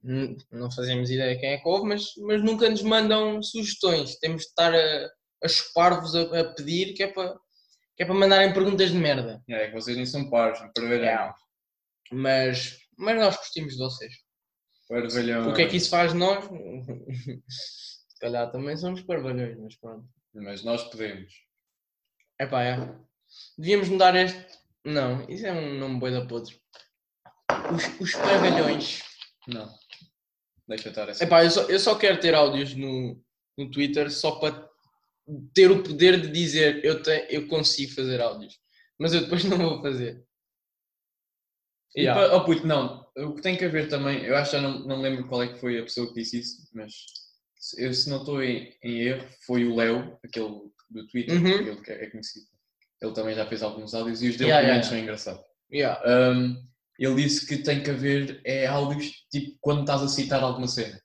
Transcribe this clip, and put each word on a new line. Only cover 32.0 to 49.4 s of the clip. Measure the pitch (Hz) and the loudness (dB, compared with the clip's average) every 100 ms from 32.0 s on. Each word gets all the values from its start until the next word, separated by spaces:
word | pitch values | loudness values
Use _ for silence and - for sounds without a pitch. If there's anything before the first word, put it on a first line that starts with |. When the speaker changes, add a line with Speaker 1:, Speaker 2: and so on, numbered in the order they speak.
| 202 180 | 4 4
Speaker 1:
ter | 170 156 | 4 6
áudios | 147 135 139 131 | 6 4 -4 -6
no, | 135 131 123 - _ _ _ - | -6 -4 -6 -8 _ _ _ -12
no | 139 | -8
Twitter | 143 143 147 147 | -2 0 0 -2
só | - 160 156 | 0 -2 0
para | 156 151 - _ _ _ _ _ - 143 - | -4 -4 -16 _ _ _ _ _ -16 -16 0
ter | - 185 | 8 8
o | 196 | 8
poder | - 147 180 175 | 2 6 8 8
de | 156 | 2
dizer | 156 165 151 151 147 147 | -2 -2 4 4 4 0
eu, | 160 | 0
te, | 156 156 - | 0 0 0
eu | 151 151 | -6 -2
consigo | 160 147 - 135 | 0 0 0 -4
fazer | - 131 127 | -4 -4 -2
áudios. | 117 107 104 - _ _ _ _ | -2 -4 -14 -20 _ _ _ _
Mas | 160 | 0
eu | 165 | 0
depois | - 175 190 | 2 0 2
<laughs> | |
não | 190 | 2
vou | 165 135 | 0 0
fazer. | 143 127 120 120 _ _ _ _ _ _ _ _ _ _ _ _ _ _ _ _ _ - | -4 -4 -6 -10 _ _ _ _ _ _ _ _ _ _ _ _ _ _ _ _ _ 0
Speaker 2:
E | 135 | 4
Speaker 1:
Yeah. | 123 190 | 6 8
Speaker 2:
pa-, | 180 | 6
oh | |
puto, | 170 156 160 | 6 2 2
não. | 147 123 - - - | 0 0 -8 -16 -10
O | 151 147 | -10 -6
que | |
tem | 185 180 | -4 -2
que | 180 | -2
haver | 156 151 | -2 -2
também, | 147 139 139 - | -2 -2 -2 0
eu | 139 | 0
acho | 143 | 2
que | 143 | -2
já | |
não, | 139 127 | -2 -4
não | 131 135 | -6 -4
lembro | 135 131 127 | -2 -4 -4
qual | 123 | -2
é | 120 | -4
que | - | -4
foi | 123 117 | -4 -4
a | |
pessoa | 113 - 120 | -6 -6 -6
que | 117 | -6
disse | 113 120 | -8 -8
isso, | 120 - - | -10 -16 -20
mas | 113 107 - - - - _ _ _ | -18 -16 -18 -20 -20 -20 _ _ _
se, | - - 127 | -16 -6 -4
eu, | |
se | 127 147 | -2 -2
não | 139 | -4
estou | 139 143 | -6 -4
em, | 131 113 - _ | -2 -4 -8 _
em | 120 117 | -8 -4
erro, | 120 131 - - | -2 -4 -10 -20